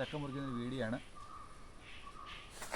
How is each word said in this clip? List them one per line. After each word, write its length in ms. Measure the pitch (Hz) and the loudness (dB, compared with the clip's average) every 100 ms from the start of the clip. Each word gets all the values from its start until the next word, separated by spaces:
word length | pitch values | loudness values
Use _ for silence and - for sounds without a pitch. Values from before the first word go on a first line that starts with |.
ചക്ക 120 | 127 151 | 4 4
മുറിക്കുന്ന 240 | 143 135 135 | 2 2 2
ഒരു 60 | 120 | 4
വീഡിയോ 220 | 120 131 110 | 4 4 4
ആണ്. 120 | 123 - - - - - - - - - - - - - - - - - | 4 0 -8 -8 -6 -8 -8 -8 -10 -8 -6 -6 -6 -6 -6 -8 -6 -2